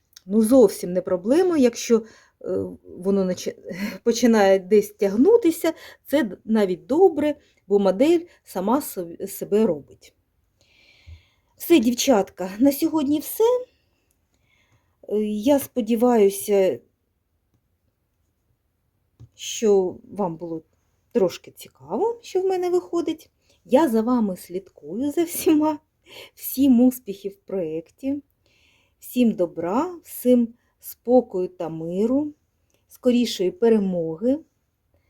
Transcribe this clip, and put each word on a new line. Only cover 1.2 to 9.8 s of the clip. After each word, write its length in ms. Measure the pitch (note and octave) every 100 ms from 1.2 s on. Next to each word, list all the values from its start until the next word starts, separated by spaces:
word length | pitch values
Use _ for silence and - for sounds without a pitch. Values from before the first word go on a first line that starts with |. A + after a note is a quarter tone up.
| G3 D#4 F#4 D#4+
якщо, 460 | B3 A#3 - A3+ A3 - _ _
е, 240 | - F#3+ F#3 F3+ - E3
воно 280 | F#3 G3 F#3
начи-, 300 | F3+ - - G3+ F#3
<laughs> 240 | G#3 -
починає 560 | A#3+ A3+ A#3+ A3 G3 F#3+
десь 320 | F#3 G#3+ G3+
тягнутися, 840 | - G3 G#3 E4 A#4 E4+ D#4+ D#4+ D#4+ - - -
це 180 | C#4+
д-, 140 | A3 - G#3
навіть 400 | A3 G3 E3+ -
добре, 500 | D4 F#4+ D4 D4 D4 _ _ -
бо 120 | G3+
модель 400 | G3 F#3+ D4+ F4 F4 _
сама 360 | _ G3 F#3+ C#4
соб-, 480 | - G3 E3+ - -
себе 380 | - D#3+ G#3 G#3+
робить. 480 | D3